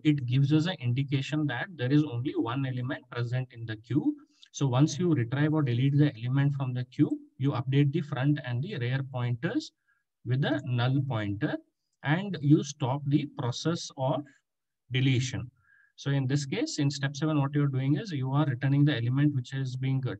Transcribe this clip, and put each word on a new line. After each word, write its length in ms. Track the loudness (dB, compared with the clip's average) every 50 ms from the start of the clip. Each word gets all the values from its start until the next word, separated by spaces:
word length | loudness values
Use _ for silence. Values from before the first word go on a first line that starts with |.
| 2
it 200 | 2 2 2 0
gives 280 | 0 2 2 4 4 4
us 140 | 4 4
an 100 | 2 -2 -2
indication 640 | -2 0 0 0 0 0 -2 -2 -2 -2 -2 -2 0
that 200 | -2 -2 -4 -6 -8 -4
there 160 | -4 0 4
is 100 | 4 4 4
only 280 | 2 -2 -4 -4 -2
one 340 | -2 -2 -2 0 -2 -2 -2
element 380 | -2 -4 -4 -4 -4 -6 -8 -8 _
present 380 | -6 -6 -4 -2 -2 -4 -4 -6
in 140 | -10 -12 -8
the 100 | -8 -8
queue. 400 | -10 -6 -2 -2 0 0 0 -2 -4 -10 _ _ _ -20 _ -4
So 140 | -2 0
once 300 | 2 4 4 4 4 2
you 160 | 0 2 2 2
retrieve 400 | 2 0 0 0 0 2 2 2
or 100 | 2 2
delete 340 | 2 2 2 2 2 4
the 160 | 4 4 2 2 -2 -4
element 300 | 0 2 2 2 2 0
from 180 | 0 -4 -4 -4
the 120 | -4 -6
queue, 340 | -6 2 2 2 2 2 -4 -8 -14 _
you 140 | -2 -2 -2
update 400 | 0 -2 -2 2 2 4 4 4
the 100 | 2 -2
front 380 | -4 -2 -4 0 2 2 2 0 -2
and 180 | -4 -4 -4 -4
the 140 | -4 -4
rear 240 | -4 -2 -2 -2 -2 -4 -4
pointers 640 | -4 -4 -2 -2 -2 -2 -2 -2 -2 -4 -6 -6 -14 _ _ _ _ _ _ _ _ _ _
with 200 | -2 0 0 2
a 160 | 0 0 -2 -2
null 380 | -2 0 0 2 2 2 0 0 0
pointer 480 | -2 -2 -2 -2 -2 -2 -2 -2 -2 -6 -8 _ _ _ _ _ _ _ -2
and 340 | -2 0 0 -2 -6 -6 -2
you 240 | 4 4 4 4 4
stop 380 | -2 -6 -4 -4 -2 -2 -2 0
the 180 | 0 0 0 0 -2 -6
process 540 | -6 -6 -4 -6 -2 -2 -2 -2 -2 -6 -10 -6
of 260 | -4 -2 -2 -2 -2 -6 -10 -18 _ _ _ _ _ _ _ _ _ _ _
deletion. 600 | -2 0 2 2 2 2 0 -2 -4 -6 -8 -10 -14 _ _ _ _ _ _ _ _
So 140 | -8 -4 -2
in 160 | 0 0 0
this 200 | 0 0 0 -2
case, 320 | -2 -2 -2 -2 -2 -2 0
in 100 | 0 0
step 260 | 0 -2 -4 -4 -2
seven, 240 | -2 -2 0 2 2
what 140 | 0 0 0
you're 140 | 0 0
doing 300 | 2 0 0 0 0 0
is 140 | 0 -2 -4
you 200 | -4 -4 -2 0
are 140 | 0 2 2
returning 380 | 0 0 0 0 2 4 6 6
the 120 | 4 4
element 380 | 2 0 0 2 2 2 2 2
which 180 | 0 -4 -4 -6
is 220 | -6 -4 -4 -6
being, 280 | -4 -2 -2 -2 -2 -2
uh, 80 | -4 -6 -6